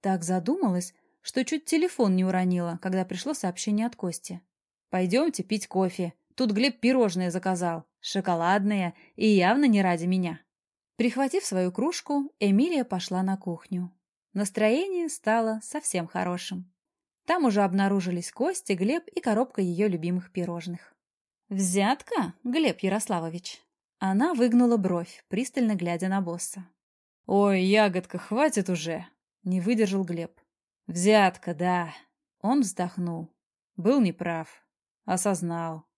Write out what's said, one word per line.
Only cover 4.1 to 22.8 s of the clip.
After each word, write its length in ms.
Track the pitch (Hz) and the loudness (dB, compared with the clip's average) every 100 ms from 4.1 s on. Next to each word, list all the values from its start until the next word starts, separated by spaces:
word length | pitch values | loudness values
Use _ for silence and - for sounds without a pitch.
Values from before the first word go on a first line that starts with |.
| 165 - 180 _ _ _ _ _ | -8 -12 -14 _ _ _ _ _
"Пойдёмте 520 | 185 185 226 320 - | -2 2 2 0 -2
пить 260 | 185 214 - | -4 -4 -2
кофе. 440 | 185 185 185 175 - _ | -2 -2 -2 -6 -8 _
Тут 160 | - 254 | -4 0
Глеб 280 | 202 269 269 | 2 0 2
пирожное 500 | 233 262 202 175 180 | 2 4 2 0 -2
заказал. 560 | 180 190 185 175 165 - _ | -2 -2 -2 -2 -4 -10 _
Шоколадное 920 | - 196 185 170 170 202 202 208 175 - _ - | -6 -4 0 0 2 2 2 0 -2 -6 _ 0
и 100 | 220 | 4
явно 380 | 202 175 254 | 6 6 4
не 160 | 285 208 | 4 4
ради 240 | 190 175 | 4 2
меня". 380 | 175 185 175 160 _ _ _ _ _ - | 0 0 -2 -6 _ _ _ _ _ -2
Прихватив 480 | 233 240 269 381 | -2 0 0 0
свою 280 | - 190 180 | -2 -2 -2
кружку, 580 | 180 285 339 - 285 277 _ | 0 -2 -2 -2 -2 -2 _
Эмилия 460 | 208 196 320 320 | 2 4 4 0
пошла 380 | 247 185 - 185 | -2 -4 -4 -2
на 140 | 190 190 | -2 -2
кухню. 540 | 190 165 - 180 180 _ _ _ _ | -6 -10 -6 -8 -8 _ _ _ _
Настроение 760 | 196 202 - 214 254 392 359 330 | -6 -4 0 2 2 0 -2 -4
стало 520 | - - 226 226 220 | -4 -2 0 0 -4
совсем 440 | - 302 - 180 170 | -8 -8 -4 -4 -4
хорошим. 640 | 185 180 180 - 185 180 _ _ _ _ _ - | -4 -4 -4 -6 -10 -12 _ _ _ _ _ -2
Там 180 | 349 | 2
уже 180 | 277 202 | 2 4
обнаружились 680 | 196 190 196 202 180 175 175 | 2 2 2 2 0 -4 -6
Костя, 440 | - 311 370 - | -4 -4 -4 -4
Глеб 340 | 302 196 320 - | -2 0 -2 -4
и 120 | - | -6
коробка 420 | 254 214 254 - | -2 0 0 -2
её 260 | 185 170 208 | -2 0 0
любимых 420 | 175 170 180 180 | 0 -2 -4 -4
пирожных. 640 | - 175 170 170 170 - _ _ _ _ _ _ | -6 -6 -6 -8 -12 -14 _ _ _ _ _ _
"Взятка, 840 | 196 190 185 196 285 - 453 180 - | -2 0 2 2 0 -2 -4 -4 -6
Глеб 360 | 247 269 294 165 | -4 0 0 0